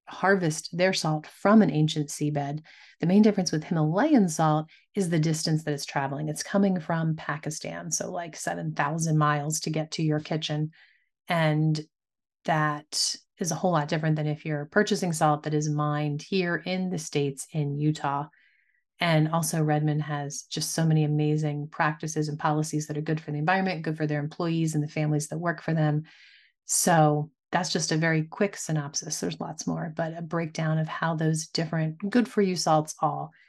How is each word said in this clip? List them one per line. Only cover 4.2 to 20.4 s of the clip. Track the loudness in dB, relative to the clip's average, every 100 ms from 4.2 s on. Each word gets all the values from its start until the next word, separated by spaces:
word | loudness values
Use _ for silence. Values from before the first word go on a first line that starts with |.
| 4
salt | 2 2 2 -2 -12 _ -2
is | 0
the | 2
distance | 2 0 0 0 -2
that |
it's | -6 -4
traveling. | -4 -4 -4 -6
It's | -8
coming | -2 2 2 0
from | -2 -2 0 -2
Pakistan, | -6 -8 -8 -10 -10 -10 -6
so, | -6 -6
like, | -8 -10 -8
seven | -8 -6 -4 -2
thousand | -2 -2 0 2
miles | 2 0 -2 -6
to | -4
get | -4 -4
to | -2
your | 0 0
kitchen. | -2 -4 -4 -4 -4 -8 _ _ _ _ -2
And | 2 2 4 2 0 -4 _ _ _ _ _ 0
that | 2 0 -2 -6 -4 -4 -4 _ -6
is | -4
a | 0
whole | 2
lot | 2 0
different | 0 0 0
than | 0
if | -4 -4
you're | -6 0
purchasing | 2 2 2 0
salt | 2 2 2
that | 0
is | 0 0
mined | 0 0 0 -2 -4
here | -2 -2 0 -2 -4
in | -4 -2
the | -4
States | -4 -2 -2 -4 -8
in | -4 -2 0
Utah. | 0 0 -2 -4 -6 _ _ _ _ _ _ -2
And | 2 4 4
also | 0 0 0
Redmond | 2 2 2 -2
has | -2 -6 -8 -10